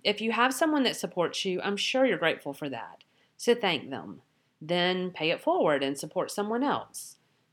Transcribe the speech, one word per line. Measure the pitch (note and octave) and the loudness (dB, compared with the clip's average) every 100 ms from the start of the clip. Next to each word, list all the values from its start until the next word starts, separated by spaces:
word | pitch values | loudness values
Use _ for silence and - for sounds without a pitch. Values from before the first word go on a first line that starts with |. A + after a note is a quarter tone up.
if | - G#3 | -2 0
you | A3 | 0
have | A3 B3 | 2 2
someone | C4 E4 D4+ | 2 2 4
that | A#3+ D3+ | 2 0
supports | F#3 F#3 E3 - | -4 0 0 0
you, | F#3+ F3+ | -4 -2
I'm | F#3+ G3+ | -2 -2
sure | - C4 | 0 2
you're | C4 F3 | 2 4
grateful | E3 - C#3+ | 0 0 -6
for | C#3 D3 | -8 -8
that. | B2 G#2 - _ _ _ _ | -8 -10 -16 _ _ _ _
So | - | 2
thank | A#3+ G3+ D#3+ - | 2 2 0 -2
them. | C3 E2 - _ _ _ _ | -10 -10 -14 _ _ _ _
Then | D#3 F3 F3+ F#3 F#3 | -2 2 2 2 -2
pay | F3+ D#3 | -2 0
it | D#3+ | 0
forward | - F4+ G3 C#3+ | 2 4 4 4
and | C3+ C#3+ | 2 -2
support | D3+ F#3+ D#3+ | -4 -4 -4
someone | - G#3 A#3 | -4 -2 0
else. | C#4 C#3+ - - - - _ _ _ | 0 -2 -4 -12 -16 -18 _ _ _